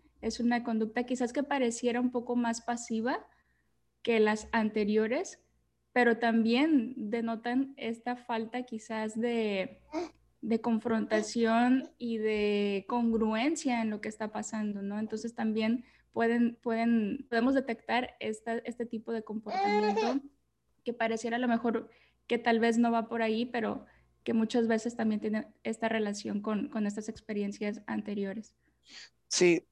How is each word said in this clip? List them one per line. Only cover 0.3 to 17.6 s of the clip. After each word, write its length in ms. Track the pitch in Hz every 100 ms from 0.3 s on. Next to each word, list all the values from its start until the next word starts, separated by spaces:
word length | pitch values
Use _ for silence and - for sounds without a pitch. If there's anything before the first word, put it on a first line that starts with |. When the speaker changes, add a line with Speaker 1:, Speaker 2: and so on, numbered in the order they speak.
| 226
Speaker 1:
una 240 | 240 240
conducta 400 | 240 220 220 240
quizás 280 | 247 254 240
que 100 | 294
pareciera 580 | 285 285 240 233 247 240
un 100 | 247
poco 260 | 247 240 247
más 260 | 233 233
pasiva 640 | - 240 - 226 233 370 - _ _ _ _ _ _ _
que 160 | - 226
las 280 | 214 214 -
anteriores, 880 | 233 220 214 208 214 220 269 381 - _ _ _ _ _
pero 260 | 247 240 233
también 760 | 233 226 220 240 311 294 226 -
denotan 760 | 208 233 226 226 240 247 269 -
esta 400 | 226 226 240 247
falta 460 | - 226 226 247
quizás 560 | - 220 - 220 214 220
de, 600 | 240 233 214 196 180 - - 311 339 - _ _
de 200 | 220 220
confrontación 1300 | 233 220 240 226 214 214 214 233 226 226 247 262 311 -
y 200 | 240 226
de 640 | 214 214 208 208 202 196 196
congruencia 920 | 240 233 226 220 220 269 320 269 233
en 80 | 220
lo 100 | 208
que 80 | 214
está 220 | 220 214
pasando, 500 | 214 214 220 214 202
¿no? 160 | 196 208
Entonces 360 | 220 220 233
también 500 | 233 220 214 220 247 - _ _
pueden, 440 | 226 233 240 233 233
pueden, 640 | 240 226 233 233 208 - -
podemos 260 | 233 247
detectar 600 | 269